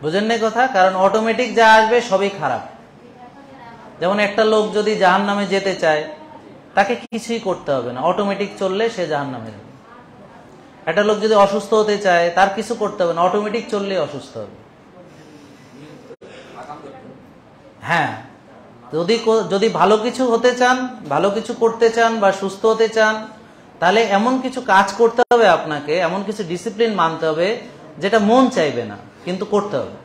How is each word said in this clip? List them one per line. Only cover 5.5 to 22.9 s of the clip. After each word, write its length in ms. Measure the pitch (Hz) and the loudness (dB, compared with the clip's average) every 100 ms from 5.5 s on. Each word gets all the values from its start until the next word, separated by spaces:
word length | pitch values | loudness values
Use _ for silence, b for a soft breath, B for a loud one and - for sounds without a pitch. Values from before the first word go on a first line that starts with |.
| 190 190 | -2 -2
চায়, 300 | 180 165 151 156 - - - - - - | -2 0 0 -4 -14 -18 -20 -20 -20 -6
তাকে 220 | - 196 233 | -2 0 -2
কিছুই 420 | - 226 - 233 | -6 -10 -6 -6
করতে 340 | 208 170 - | -4 -6 -2
হবে 200 | 135 120 | -4 -4
না, 80 | 123 | -2
Automatic 500 | 156 180 202 190 202 - | -2 0 -2 -4 -6 -4
চললে 320 | 190 190 226 | -4 -2 -2
সে 160 | 226 165 | -4 -4
জাহান্নামে 400 | 147 139 123 110 | -4 -6 -10 -14
যাবে। 240 | 104 - - - - - - - - - - - - - | -16 -20 -20 -20 -20 -20 -20 -20 -20 -20 -20 -20 -12 -4
একটা 160 | 165 | 0
লোক 180 | 208 208 | 0 0
যদি 140 | 214 | 2
অসুস্থ 400 | 214 196 208 202 | 4 4 2 0
হতে 240 | 220 208 202 | 0 2 0
চায়, 320 | 202 175 170 | 2 2 2
তার 140 | 170 196 196 | 2 2 0
কিছু 180 | 208 | -8
করতে 300 | 226 208 - | -4 -6 -2
হবে 100 | 170 | -2
না, 80 | 165 | 2
Automatic 480 | 180 208 208 233 208 | 0 0 -2 -6 -4
চললে 280 | 208 196 185 | -6 -4 -4
অসুস্থ 380 | 143 139 - 117 | -4 -8 -14 -14
হবে। 340 | 101 101 - - - - - - - - - - - 131 151 151 - - - 175 - - - 151 143 - - - - - - - - - | -14 -18 -20 -20 -20 -20 -20 -20 -20 -20 -20 -20 -20 -20 -20 -20 -20 -20 -20 -20 -20 -20 -18 -18 -18 -20 -20 -20 -20 -20 -20 -20 -20 -18
হ্যাঁ, 420 | - 170 139 110 - - - - - - - | -4 -2 -2 -6 -16 -20 -20 -20 -20 -20 -10
যদি 260 | 156 175 226 | -6 -2 0
কো-, 240 | 226 220 | 2 0
যদি 260 | 180 190 220 | 0 0 0
ভালো 280 | 165 180 214 | 2 4 4
কিছু 360 | 233 240 254 | 0 -2 0
হতে 220 | 233 247 247 | 2 2 2
চান, 320 | 247 254 254 - 151 | 2 2 -2 -10 -4
ভালো 220 | 143 190 | 0 0
কিছু 240 | 202 220 | -2 -6
করতে 360 | 233 226 220 226 | 0 0 2 2
চান 300 | 226 226 226 | 4 0 2
বা 120 | 196 | 0
সুস্থ 340 | 190 196 190 220 | 2 -6 -2 0
হতে 220 | 220 | 2
চান, 400 | 226 | 0